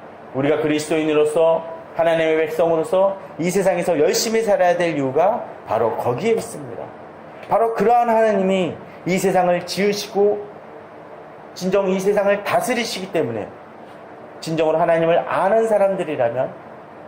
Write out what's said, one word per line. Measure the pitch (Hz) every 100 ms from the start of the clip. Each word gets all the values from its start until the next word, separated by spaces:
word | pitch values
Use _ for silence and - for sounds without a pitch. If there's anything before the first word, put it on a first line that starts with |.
| - - -
우리가 | 127 143 156
그리스도인으로서 | 156 151 147 160 156 151 151 170 165 165 - - - -
하나님의 | 165 165 160 160
백성으로서 | 156 - 165 165 156 185 196 196 - -
이 | 170
세상에서 | 180 190 180 175 160
열심히 | 156 226 233 220
살아야 | 214 196 180 175
될 | 175 151
이유가 | 135 131 180 226 - - -
바로 | 107 113 113
거기에 | 120 131 202
있습니다. | 214 - 160 135 - - - - - - - -
바로 | 196 226
그러한 | 226 202 240 240
하나님이 | 226 226 202 190 190 175 120 - - -
이 | 185
세상을 | 190 185 180 175 175
지으시고 | - 202 202 - 190 202 208 - - - - - - - - - - -
진정 | - 185 202 185
이 | 190
세상을 | 185 202 202 202 202
다스리시기 | 175 202 240 226 - 185
때문에 | 170 131 113 95 - - - - - - - - -
진정으로 | - 160 160 156
하나님을 | 170 170 165 165 -
아는 | 135 180 220 226
사람들이라면 | 208 196 190 160 139 120 123 147 - - - - -